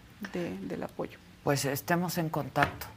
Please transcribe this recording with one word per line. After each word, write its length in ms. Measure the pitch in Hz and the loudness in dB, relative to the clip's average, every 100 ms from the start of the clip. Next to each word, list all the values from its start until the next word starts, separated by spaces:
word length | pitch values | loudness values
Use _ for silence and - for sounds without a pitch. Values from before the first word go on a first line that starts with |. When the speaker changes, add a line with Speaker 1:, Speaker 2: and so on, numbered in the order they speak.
| - - - | -20 -12 -6
Speaker 1:
de, 240 | 180 170 190 | -2 -2 -4
del 220 | 185 - | -4 -4
apoyo. 360 | - - - - - - | -6 -6 -8 -8 -20 -2
Speaker 2:
Pues 220 | 143 143 131 | 2 4 2
estemos 500 | 143 - 175 175 180 | 0 2 2 2 0
en 140 | 160 | 0
contacto. 560 | 160 131 147 143 - - | 0 0 2 2 0 -12